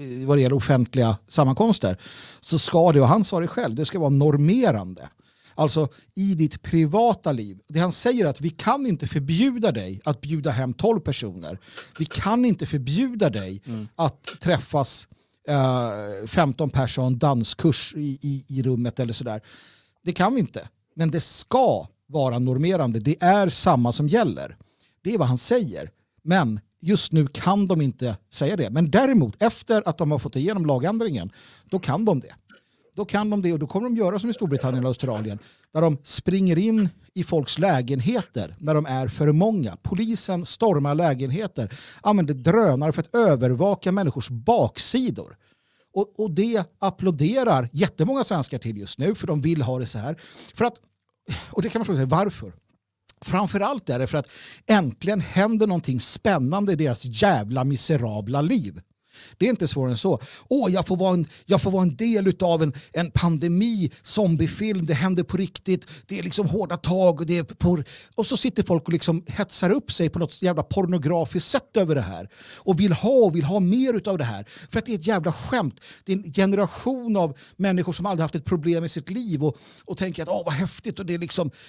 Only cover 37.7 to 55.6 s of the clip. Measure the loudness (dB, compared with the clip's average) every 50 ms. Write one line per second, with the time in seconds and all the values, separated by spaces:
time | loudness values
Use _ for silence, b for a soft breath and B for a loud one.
37.7 | 2 2 0 0 -2 -2 0 0 0 -2 -2 -4 -6 -8 -8 -8 -8 -8 -2 0
38.7 | 0 0 0 0 -4 -4 -4 -4 -2 0 2 2 4 4 4 2 2 0 -2 -4
39.7 | -6 -6 -8 -6 -4 -2 -2 -2 -2 -4 -2 -4 -4 -4 -4 -6 -4 0 2 2
40.7 | 4 4 2 2 2 2 2 2 2 0 -2 -4 -4 -4 -4 -6 -6 -6 -6 -6
41.7 | B B B B B B B 2 4 4 4 2 0 0 2 2 4 6 6 4
42.7 | 4 2 2 0 0 -2 -2 -2 2 2 4 4 4 4 4 2 2 2 2 0
43.7 | 0 0 0 0 0 0 0 0 -2 -4 -6 -8 -8 -6 0 2 2 4 4 2
44.7 | 0 -4 -6 -2 0 0 0 -2 -4 -6 -8 -16 -18 _ _ _ _ _ _ _
45.7 | _ _ _ _ -4 -4 -4 -4 _ -4 -4 -2 0 0 0 2 0 -2 -2 -4
46.7 | _ -4 -4 -4 -2 0 0 0 0 2 2 2 2 2 2 4 4 2 2 -2
47.7 | -2 0 -2 0 0 0 0 0 0 0 -2 -2 -2 -2 -2 -2 -4 -6 -6 -8
48.7 | -8 -8 -10 -10 -8 -4 -2 -2 -2 -2 -2 -4 -2 0 0 0 0 0 0 -2
49.7 | -2 -4 -4 -6 -6 -8 -6 -8 -8 -10 B B B B B B B -2 -2 -2
50.7 | -2 -4 _ _ _ _ _ _ _ _ _ -10 -10 B B B B -4 -4 -2
51.7 | -2 -4 -2 -2 0 0 0 2 2 2 2 0 -4 -8 -14 -16 -18 -20 _ _
52.7 | _ _ _ _ _ _ _ -20 -20 -16 -8 -2 -2 0 0 0 -2 -2 -2 -2
53.7 | -4 -4 -4 -4 -4 -4 -2 -2 -2 -4 -6 -6 B B B B B B B B
54.7 | 2 4 2 0 -4 -6 -4 -4 -2 -2 -2 -2 0 0 2 2 2 2